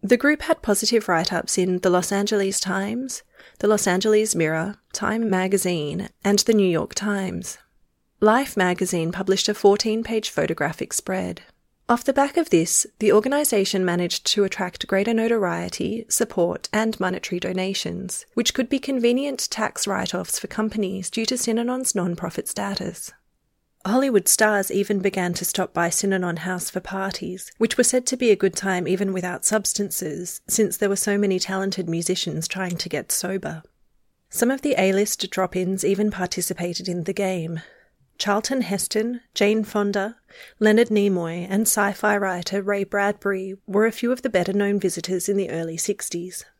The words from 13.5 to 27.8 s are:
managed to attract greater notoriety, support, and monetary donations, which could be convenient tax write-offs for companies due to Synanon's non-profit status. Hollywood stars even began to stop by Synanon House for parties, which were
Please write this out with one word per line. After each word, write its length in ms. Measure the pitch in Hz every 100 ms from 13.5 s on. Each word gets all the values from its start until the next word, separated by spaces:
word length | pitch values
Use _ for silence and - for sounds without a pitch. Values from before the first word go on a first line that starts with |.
| 214 196 196
managed 440 | 185 175 175 - -
to 180 | -
attract 420 | 196 - 180 - -
greater 280 | 196 208
notoriety, 920 | 226 226 233 185 170 175 - - 226 226
support, 580 | - 220 - 175 180 -
and 300 | 214 226 220
monetary 400 | 185 180 - 180
donations, 840 | 185 185 185 196 - 175 185 - -
which 180 | - -
could 160 | - 247
be 100 | 269
convenient 680 | - 269 240 240 285 269 -
tax 360 | - 214 - -
write-offs 520 | 190 - - 180 -
for 100 | -
companies 600 | - 220 220 190 190 185
due 160 | -
to 120 | 226 247
Synanon's 580 | 240 226 233 254 254
non-profit 520 | 196 180 170 165 165 -
status. 640 | - 202 196 180 175 - - _ _ _ _ _ _
Hollywood 420 | 190 240 277 220 180
stars 460 | - 214 208 190
even 260 | 196 196 208
began 340 | 190 190 180
to 100 | 175
stop 280 | 180 - 190
by 180 | - 170
Synanon 480 | - 196 190 180 170
House 320 | 170 185 -
for 100 | -
parties, 720 | - 196 190 - - 185 - _
which 200 | 226
were 60 | -